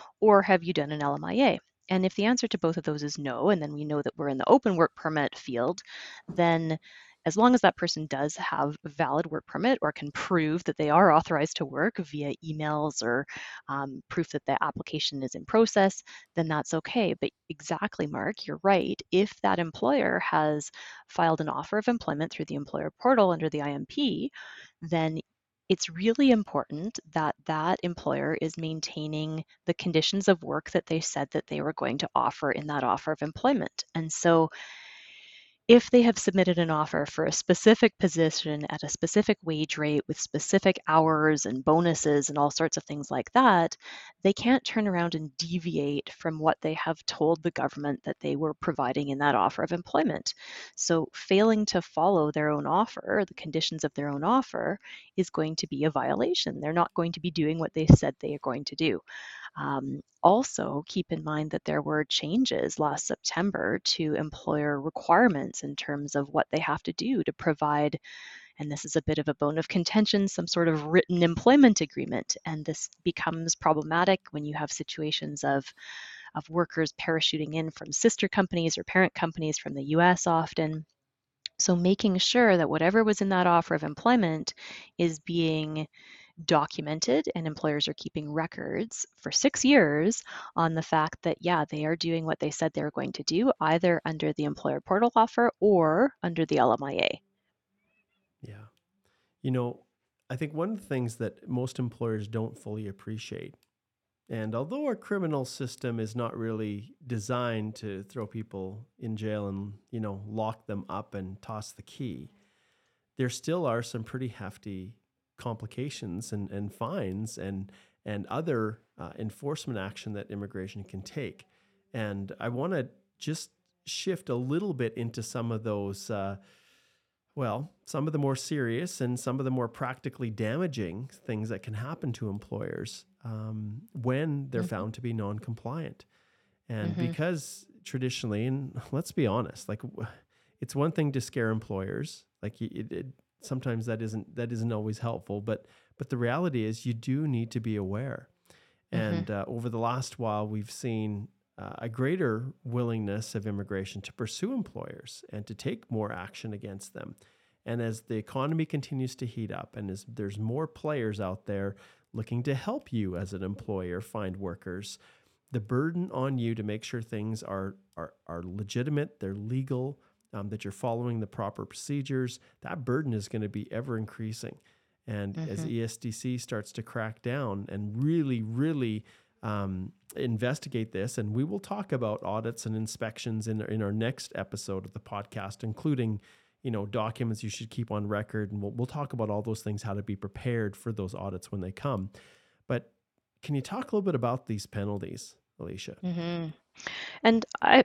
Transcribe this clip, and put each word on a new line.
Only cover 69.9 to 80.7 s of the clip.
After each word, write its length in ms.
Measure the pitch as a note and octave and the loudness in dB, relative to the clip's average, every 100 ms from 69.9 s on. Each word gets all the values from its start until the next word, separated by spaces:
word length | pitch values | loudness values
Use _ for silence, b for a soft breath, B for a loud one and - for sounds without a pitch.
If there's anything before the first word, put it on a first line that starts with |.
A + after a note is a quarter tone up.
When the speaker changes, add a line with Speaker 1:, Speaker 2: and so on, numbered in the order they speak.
| G#3+ G#3+ G3+ G3 | 4 4 4 2
Speaker 1:
some 180 | - E3+ | -2 -2
sort 220 | F3 E3 | 2 4
of 160 | D#3 D3+ | 2 4
written 360 | F3 - F3 | 4 4 4
employment 580 | E3+ E3 B3 C#4+ C4 G3+ | 4 6 8 10 10 8
agreement. 560 | D3+ - C3 A#2+ - - | 0 -4 -4 -4 -4 -6
And 220 | E3+ D#3 D3+ | -6 -4 -4
this 240 | D#3 - - | -6 -10 -6
becomes 520 | F3 - E3 E3 E3 | -4 -2 -2 -2 -2
problematic 640 | - D#3+ D#3 D3+ E3 F#3 F#3+ - | 2 2 2 2 2 4 4 0
when 140 | D#3 | -8
you 80 | D3 | -6
have 160 | D3+ D3+ | -4 -6
situations 720 | - D#3 - D3+ - D3+ C#3+ | -6 -8 -6 -4 -2 -4 -2
of, 220 | C#3+ C#3 - - B B B B B | 0 0 -2 -12 B B B B B
of 160 | D#3 - | -10 -2
workers 420 | E3+ E3 - D#3 - | 0 0 0 -2 -2
parachuting 540 | - D#3+ - D#3 D3 | 0 2 2 0 -2
in 160 | D#3+ D#3+ | -4 -4
from 220 | - - | -8 -8
sister 360 | - A3+ - G3 | 2 4 4 2
companies 480 | - F#3 F3 E3 - | 2 2 2 0 0
or 80 | |
parent 300 | - F#3 F#3 | 0 4 4
companies 440 | - E3 E3 D#3 D3 | 2 -2 0 -2 -2
from 140 | D3 | -6
the 120 | C#3 | -6
U 180 | C#3 D#3+ | 0 6
S 240 | F3 F3+ F3+ | 6 6 4
often. 580 | E3 D#3+ - D#3 | 2 2 0 -2